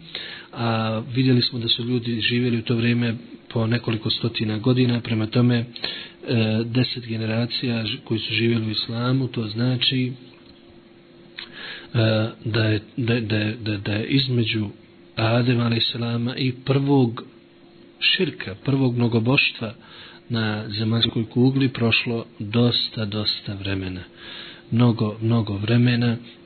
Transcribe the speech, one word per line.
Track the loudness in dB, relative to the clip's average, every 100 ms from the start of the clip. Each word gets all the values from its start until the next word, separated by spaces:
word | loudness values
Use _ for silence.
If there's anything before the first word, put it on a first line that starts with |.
| -12 -14 -12 -14 -12
a | -4 0 0 0 -4 -2
vidjeli | 0 4 4
smo | 2 -2
da | -2
su | -2
ljudi | -2 -2 -2 -2
živjeli | 0 0 2 0
u |
to | 0 2
vrijeme | 2 2 0 -2 -8 -20 -6
po | -2 0
nekoliko | 0 -2 -2 -2
stotina | -2 -2 -2 -2 0
godina, | 2 4 4 2
prema | 0 -2 0
tome, | 4 4 4
e, | 0 -6 -8 -8 -12 -12 -2 2 2 2
deset | 0 2 0 -2 -6
generacija | -4 -2 0 -2 -2 -2 -2 -2
ž-, | -6
koji | -4 -4
su | -2
živjeli | 0 2 2 0
u |
islamu, | -4 -4 -2 0 0 0
to | -4 -4
znači, | -2 0 0 0 0 -2 -4 -16 -20 -20 -20 -20 -20 -20 -20 -20 -20 -20 -18 -16 -14 -14 -14 -4
e, | 2 2 2 0 -4
da | -4 0
je, | 2 0 -2 -4
da, | 0 0
da, | 0 0 -2 -4
da, | -6 -4
da | -2
je | -4 0
između | 0 2 0 0 -2 -4 -8 -20 -20 -12 -2
Adem | 2 2 2 2
alejselama | 2 0 0 -2 -2 -2 -2 -2
i | -4
prvog | -2 0 2 4 4 4 0 -10 -16 -20 -20 -20 -20 -20 -2
širka, | 0 2 0 -4 -10 -6
prvog | 0 2 2 2
mnogoboštva | 2 4 4 2 2 -2 -10 -10 -18 -20 -20 -18 -6
na | -2 -2 -2 -4
zemaljskoj | -2 0 2 2 0
kugli | 0 4 4 4 0
prošlo | 2 2 2 0 -4 -6 -10
dosta, | -2 2 4 2 -2 -4
dosta | -4 -4 -4 -4 -8
vremena. | -8 -4 -4 -4 -8 -12 -18 -18 -16 -16 -18 -2
Mnogo, | 4 4 4 0 0
mnogo | 2 2 2 -2
vremena, | 2 4 4 4 2 -2 -6 -10